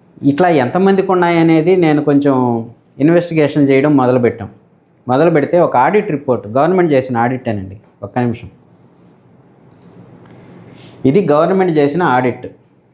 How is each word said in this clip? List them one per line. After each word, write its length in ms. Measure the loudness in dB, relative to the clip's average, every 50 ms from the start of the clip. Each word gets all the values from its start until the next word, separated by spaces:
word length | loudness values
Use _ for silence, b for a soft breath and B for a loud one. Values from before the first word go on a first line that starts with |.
| _ _ _ -4 -2 -2 0
ఇట్లా 160 | 2 2 2 2 2 0
ఎంతమందికి 460 | 0 -2 0 0 2 2 0 0 0 0
ఉన్నాయనేది 580 | 0 0 0 2 2 2 2 2 2 2 2 0 2 2
నేను 140 | 2 0 0 0 0
కొంచెం 260 | 0 0 2 2 0 0 0 -2 -2 -4 -6 -10 -16 _ _ _ _ -2 0
ఇన్వెస్టిగేషన్ 640 | 2 2 2 0 -2 -2 0 0 0 0 0 2 2
చేయడం 220 | 2 2 2 2 2 2
మొదలుపెట్టాం. 480 | 2 2 0 2 0 -2 -2 -4 -10 -16 -18 -20 _ _ _ _ _ _ _ _ -6 -2
మొదలు 200 | 0 0 2 2 2
పెడితే 200 | 0 0 0 0 0 0
ఒక 100 | 2 2 0 0
ఆడిట్ 260 | 2 0 0 -2 -2 -6
రిపోర్ట్, 280 | -6 -4 -4 -4 -4 -4 -4 -2
గవర్నమెంట్ 340 | -2 0 0 2 0 0 2 0
చేసిన 200 | 0 -2 -2 -2 -2 -2
ఆడిటేనండి. 520 | -2 -2 -4 -6 -6 -6 -6 -8 -12 -16 -20 _ _ _ _ -14
ఒక్క 100 | -10 -6 -4 -4
నిమిషం, 260 | -4 -4 -6 -12 -20 -20 _ _ _ _ _ _ _ _ _ _ _ _ _ _ _ _ _ _ _ _ _ _ -20 -20 -20 -20 -20 -20 -20 -20 -20 -20 -20 -20 -20 -20 -20 -20 -20 -20 -20 -20 B B B B B B B -2 0
ఇది 120 | 2 2 2 2 2
గవర్నమెంట్ 400 | 2 2 0 0 0 0 0 0 0 0
చేసిన 200 | 0 0 0 -2 0 0
ఆడిట్, 320 | 0 0 -2 -4 -6 -10 -18 -18 -20 _ _ _ _ _ _